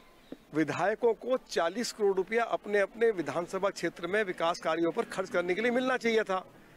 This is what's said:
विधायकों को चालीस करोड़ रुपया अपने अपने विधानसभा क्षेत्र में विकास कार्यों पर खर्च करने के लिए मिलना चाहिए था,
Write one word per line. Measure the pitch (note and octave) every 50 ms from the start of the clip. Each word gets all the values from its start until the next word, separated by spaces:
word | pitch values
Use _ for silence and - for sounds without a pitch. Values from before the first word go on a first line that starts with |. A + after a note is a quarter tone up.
| - - - - - - - - - - -
विधायकों | D#3 D#3 C#3+ B2+ C#3+ F3 G3+ A3 - B3 A#3 G#3+
को | - - A#3+ B3+
चालीस | B3 - - - G3+ E3 E3+ F#3+ B3 A3+ -
करोड़ | - - G#3 G3 F#3+
रुपया | F#3+ F3+ G3+ A3 A#3 A#3
अपने | - E3+ - - G#3+ G#3 G3+
अपने | G3 - - A3 A#3 A#3
विधानसभा | G#3 F3 D3 C#3 C3+ E3 F3 - F#3+ F#3 G3 G3
क्षेत्र | - - F3 E3 - - E3+
में | E3+ G3 A3 G#3+
विकास | F#3 D#3+ - E3 E3 F3 -
कार्यों | - E3 D#3+ E3 E3+ E3
पर | D#3+ A#3 A3+
खर्च | - - F#3+ F#3+ F#3
करने | - F3 F3 F3+ F3+
के | G#3
लिए | A3+ B3
मिलना | A#3 B3+ B3+ C4 B3+
चाहिए | B3 - A#3 A3 A3 G#3
था, | - F#3+ F#3 F#3 - - - - - -